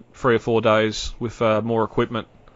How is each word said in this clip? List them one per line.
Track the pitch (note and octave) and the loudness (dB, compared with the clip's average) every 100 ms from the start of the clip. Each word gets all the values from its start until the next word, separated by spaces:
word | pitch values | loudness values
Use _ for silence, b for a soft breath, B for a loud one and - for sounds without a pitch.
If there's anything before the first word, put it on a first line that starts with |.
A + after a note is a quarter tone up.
| - | -10
three | - C3 A2+ | -4 0 0
or | |
four | - A2+ | 2 2
days | A2+ A2 A2 G#2 - - | 4 2 2 -2 -8 -8
with, | A#2+ - | -8 -2
uh, | A2+ G#2+ | 0 0
more | A2+ A2+ | 0 -2
equipment, | G#2+ - A#2+ A#2 - - - | 0 -2 -2 -4 -10 -16 -20